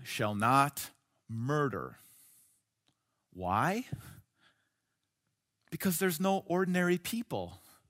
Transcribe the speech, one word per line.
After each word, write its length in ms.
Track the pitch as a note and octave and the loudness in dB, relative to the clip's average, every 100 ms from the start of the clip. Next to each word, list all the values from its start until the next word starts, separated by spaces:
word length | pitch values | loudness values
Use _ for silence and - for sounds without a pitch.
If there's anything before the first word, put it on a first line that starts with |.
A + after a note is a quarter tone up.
shall 320 | B2+ - A2 G#2 | -8 -4 -2 2
not 560 | A2+ C3+ C#3+ - - - _ _ - | 4 6 4 0 -12 -16 _ _ -10
murder. 680 | A2+ B2+ D3+ C#3+ G2 B1+ A#1 - - _ _ _ _ _ _ _ _ _ _ _ | -6 -2 0 0 -2 -8 -12 -20 -20 _ _ _ _ _ _ _ _ _ _ _
Why? 520 | F2+ F2+ G2 D3 G#3+ - - - - - _ _ _ _ _ _ _ _ _ _ _ _ _ _ | -8 -2 0 0 -2 -6 -12 -12 -20 -20 _ _ _ _ _ _ _ _ _ _ _ _ _ _
Because 260 | D#3+ G3 E3 | -4 -2 2
there's 220 | F#3+ D#3 | 0 2
no 240 | F#3+ F#3+ - | 0 0 0
ordinary 540 | F3+ F#3+ F3+ F3 F3+ | 0 2 2 2 2
people. 600 | - A#3 A#3 A2+ F2 - - - | 0 -6 -4 -6 -6 -12 -20 -20